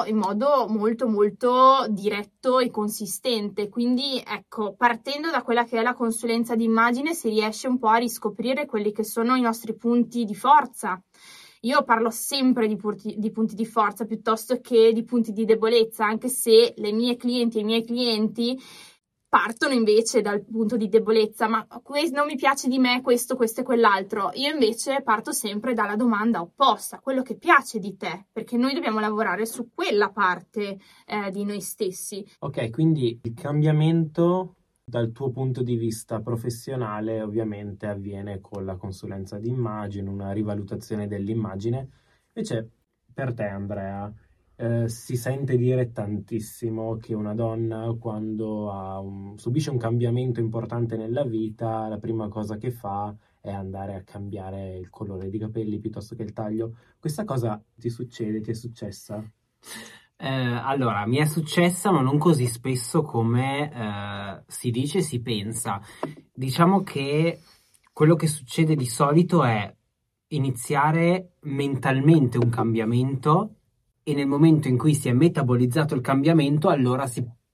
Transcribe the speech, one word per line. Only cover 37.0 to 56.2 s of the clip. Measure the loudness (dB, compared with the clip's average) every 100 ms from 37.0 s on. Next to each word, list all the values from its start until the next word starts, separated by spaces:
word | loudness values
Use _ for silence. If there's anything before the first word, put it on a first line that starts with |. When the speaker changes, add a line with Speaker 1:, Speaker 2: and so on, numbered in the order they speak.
| -4 -4
Speaker 2:
ovviamente | -4 -2 -4 -4 -10 -8 -6
avviene | -6 -8 -8 -8 -10
con | -10 -10
la | -8
consulenza | -8 -10 -10 -10 -10 -10 -8
d'immagine, | -4 -2 -4 -4 -6 -6 -6
una | -6 -6
rivalutazione | -4 -4 -4 -6 -10 -8 -6 -6
dell'immagine. | -6 -4 -4 -4 -4 -4 -4 -6 _ _ _ _
Invece | -10 -4 -6 -6 _ _ _ _
per | -8 -6
te, | -4
Andrea, | -6 -6 -6 -6 -6 -8 -10 -14 _ _ _ -6
eh, | -2 0 -2
si | -6 -6 -6
sente | -4 -4 0 2
dire | 2 2 0
tantissimo | -4 -6 -6 -6 -8 -8 -8 -6 -4 -6 -6
che | -6
una | -6 -4 -4
donna | -4 -2 -4 -4 -6 -6
quando | -6 -6 -6 -6 -4 -4 -6
ha | -8 -8 -10
un, | -10 -12 -14 -10
subisce | -4 -2 -2
un | -2
cambiamento | -2 0 0 0 -2 -2
importante | -2 -4 -6 -4 -4 -4
nella | -4 -4
vita, | -2 -4 -4 -6 -4 -4 -6
la | -6
prima | -6 -4 -6
cosa | -6 -6 -6
che | -8
fa | -8 -6 -6 -6 -10 _ _
è | -10
andare | -8 -8 -10 -10
a | -10
cambiare | -12 -14 -10 -10 -10 -10 -10 -12
il | -14
colore | -12 -10 -8 -8
dei | -6
capelli | -6 -6 -6 -6
piuttosto | -6 -10 -12
che | -10